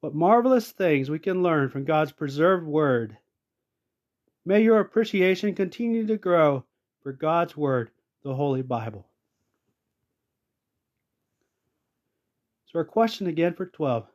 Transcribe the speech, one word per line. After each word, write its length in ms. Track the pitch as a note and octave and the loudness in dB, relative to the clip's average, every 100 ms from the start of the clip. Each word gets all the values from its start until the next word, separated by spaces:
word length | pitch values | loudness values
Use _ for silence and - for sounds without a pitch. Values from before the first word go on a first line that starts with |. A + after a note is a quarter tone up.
What 140 | D#3 | -8
marvelous 580 | D3 E3+ A#3 B3 B3+ A3+ | -2 4 4 4 2 0
things 360 | - F#3 D3 C3+ | -2 0 2 0
we 100 | D#3+ | -6
can 240 | G3 F#3 | -4 0
learn 280 | F3+ D#3 C#3 | 0 2 0
from 160 | C#3 C3+ | -4 -2
God's 260 | D#3 D3+ | 0 0
preserved 540 | - D3 C#3 E3 F#3 D#3+ | -4 -8 0 2 2 0
word! 500 | D3 D3 B2 A2+ G#2 _ _ _ _ _ _ _ _ _ _ _ _ | 0 2 0 -2 -12 _ _ _ _ _ _ _ _ _ _ _ _
May 200 | - G3+ | 0 4
your 160 | A3 A3 | 6 4
appreciation 760 | G3 A3 A3 G3 F#3 F#3 G#3 | 2 -2 0 2 2 2 -2
continue 500 | F#3 F#3+ - A#3 A3+ A3 | -2 -6 -4 -4 -2 -2
to 80 | A3 | -4
grow 480 | F#3 F3 D3+ C#3 - _ _ _ | 0 4 4 2 -6 _ _ _
for 120 | C#3 | -14
God's 440 | C3+ D#3 E3+ E3+ D3+ | -6 -2 -2 -2 -4
word, 360 | D3 C3 A2+ _ _ _ | -2 -2 -4 _ _ _
the 100 | C#3 | -10
Holy 280 | C3+ C#3+ C3 | -4 -2 -4
Bible. 440 | B2+ B2 A2+ G#2 - _ _ _ _ _ _ _ _ _ _ _ _ _ _ _ _ _ _ _ _ _ _ _ _ _ _ _ _ _ _ _ _ _ _ _ _ | -4 -6 -6 -12 -20 _ _ _ _ _ _ _ _ _ _ _ _ _ _ _ _ _ _ _ _ _ _ _ _ _ _ _ _ _ _ _ _ _ _ _ _
So 140 | E3+ | -8
our 40 | |
question 440 | D#3+ - A3+ - F#3 | -4 0 -2 -2 -6
again 260 | D#3+ E3+ | -2 -2
for 120 | E3+ F3+ | -2 -12
twelve. 420 | _ D3 A#2 G#2+ | _ -4 -4 -6